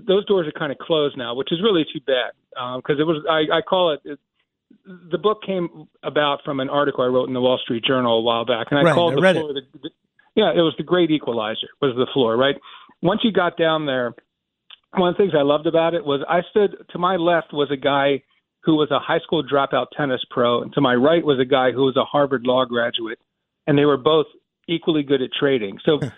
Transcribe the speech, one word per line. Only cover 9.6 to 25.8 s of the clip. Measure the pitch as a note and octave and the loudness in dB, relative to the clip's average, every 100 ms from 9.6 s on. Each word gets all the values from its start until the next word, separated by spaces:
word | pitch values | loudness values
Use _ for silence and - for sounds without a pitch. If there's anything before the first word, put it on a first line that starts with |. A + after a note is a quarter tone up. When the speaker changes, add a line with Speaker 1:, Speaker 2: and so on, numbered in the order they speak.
| C3 | -10
Speaker 1:
the, | - | -18
the, | D#3+ - _ _ _ - | -18 -18 _ _ _ 0
yeah, | G3+ | 2
it | D#3+ | 4
was | E3 - | 2 0
the | |
great | E3 F3 E3+ | -2 2 2
equalizer, | D3+ - A#2 G#2+ A2 - _ | 0 -2 -4 -4 -6 -10 _
was | C#3+ A#2+ | -4 -2
the | B2 | -2
floor, | - A#2 A2+ | 0 0 2
right? | C3+ C#3+ - - - _ | 0 0 -8 -20 -20 _
Once | E3 G#3 | -2 0
you | A#3 | 0
got | F#3 F3 E3 | 2 0 0
down | E3 D#3+ D3+ | 0 0 -2
there, | C3 A#2+ A2+ _ _ _ _ _ - _ - | -2 -4 -6 _ _ _ _ _ -20 _ 0
one | F3 | 0
of | F3 | 2
the | |
things | G3+ D#3 | 2 4
I | |
loved | C#3+ D3 D#3+ | 2 2 2
about | D#3+ E3 | 2 2
it | E3 C#3+ | -2 -2
was | C#3 - | -2 0
I | E3+ F3 | -2 0
stood, | - G3+ - - | 0 0 -2 -14
to | E3+ | -4
my | F3+ F#3+ | -2 0
left | E3+ E3+ - | 2 0 -2
was | C3 C#3+ | -4 -2
a | C#3+ | 0
guy | C#3 C#3 C#3 C#3 - _ _ _ | 0 2 2 0 -6 _ _ _
who | - D#3 | 0 2
was | D3 | 2
a | C3+ | 0
high | - D#3+ | 0 -4
school | - E3+ | 0 -4
dropout | C3+ C#3 C3+ C#3 B2+ - | 0 0 0 -2 -4 -4
tennis | D3 B2+ - | -4 -2 -4
pro, | - A#2+ A#2+ | 0 2 2
and | B2 | -2
to | - | 0
my | C#3 B2 | 2 4
right | C3+ E3+ | 4 2
was | D3+ C3+ | 2 0
a | B2+ | 2
guy | C3 B2+ | 2 2
who | A#2+ | 2
was | C3+ C3 | 0 0
a | |
Harvard | A2+ D3 C#3+ C3 | -2 0 0 0
Law | A#2+ B2+ B2 | 0 0 0
graduate, | A#2+ A#2 A#2 A2+ A#2 _ _ _ _ - | -2 -2 -4 -8 -12 _ _ _ _ 0
and | C#3+ | 2
they | D3 | 4
were | C#3 | 2
both | B2+ D#3+ D3 _ _ _ - | 2 2 0 _ _ _ -6
equally | E3 - D#3 | -6 -2 -2
good | C#3 C#3 | 0 -2
at | B2+ - | -2 -2
trading. | C#3+ C3+ G2+ G2+ | 0 0 -2 -4